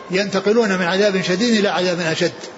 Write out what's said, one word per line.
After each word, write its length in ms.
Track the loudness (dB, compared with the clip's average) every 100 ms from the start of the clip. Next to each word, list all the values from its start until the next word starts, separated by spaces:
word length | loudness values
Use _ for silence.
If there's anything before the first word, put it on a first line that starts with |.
| -4
ينتقلون 580 | -2 -2 0 2 2 2
من 160 | 0 0
عذاب 360 | 2 2 2
شديد 380 | 0 0 2 2
إلى 80 | 2
عذاب 320 | 0 0 0
أشد. 320 | -2 0 -2 -4 -14